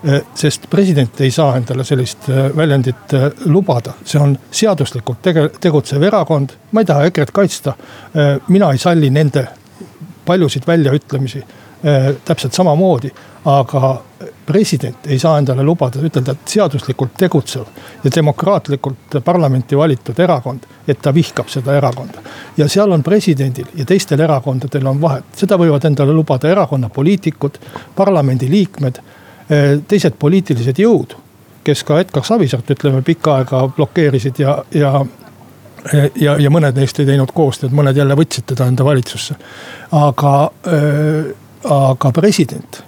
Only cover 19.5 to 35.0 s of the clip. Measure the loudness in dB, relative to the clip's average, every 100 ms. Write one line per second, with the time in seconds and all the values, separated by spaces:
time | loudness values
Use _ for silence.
19.5 | 0 0 0 2 0 -4 -2 0 0 -2
20.5 | -12 -14 -16 -4 -2 0 2 0 -4 -6
21.5 | -6 -2 0 0 -2 -10 -16 -20 -20 -12
22.5 | -2 0 2 2 2 2 0 2 0 -2
23.5 | -4 -10 -8 0 0 0 0 2 0 -2
24.5 | -4 -4 -4 -2 0 0 -2 -8 -6 0
25.5 | 2 2 2 0 2 2 2 0 0 0
26.5 | 0 0 -2 -4 -2 0 0 -2 -4 -6
27.5 | -6 -20 -18 -16 -2 0 2 0 0 0
28.5 | 0 0 -2 -6 -6 -16 -20 -20 -20 -2
29.5 | 2 2 2 2 0 0 0 0 0 0
30.5 | -2 -2 0 2 2 0 -12 -20 _ -20
31.5 | -8 -2 -2 0 0 0 -4 -2 0 0
32.5 | -2 -4 -2 0 0 0 0 2 0 0
33.5 | 0 -2 -2 -2 2 2 0 -2 -2 -2
34.5 | -2 -2 0 2 0